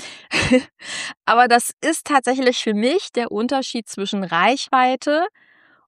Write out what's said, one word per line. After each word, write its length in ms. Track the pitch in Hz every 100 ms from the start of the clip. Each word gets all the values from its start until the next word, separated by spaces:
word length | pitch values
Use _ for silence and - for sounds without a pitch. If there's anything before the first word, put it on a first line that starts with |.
| - - -
<laughs> 380 | - - 254 - _ - - - -
Aber 220 | - 233 247
das 240 | 240 - -
ist 240 | 285 320
tatsächlich 540 | - 277 247 262 254 247
für 140 | 233
mich 380 | 208 240 370 -
der 180 | 247 233
Unterschied 560 | 208 247 269 254 247 -
zwischen 360 | - 202 202
Reichweite 1040 | 180 170 202 269 - 262 254 262 294 302 381 - _ _ _ _